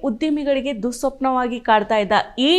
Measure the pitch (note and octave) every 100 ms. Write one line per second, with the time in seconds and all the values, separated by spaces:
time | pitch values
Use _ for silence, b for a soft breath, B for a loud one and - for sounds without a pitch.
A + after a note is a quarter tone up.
0 | C#4 A3 D#4 D4 C#4+ C4+ C4 A#3 A3+ A#3+
1 | C4+ C4+ C4 B3+ B3 A#3+ A#3 G#3+ G#3 A3
2 | G3+ G#3 - - C4+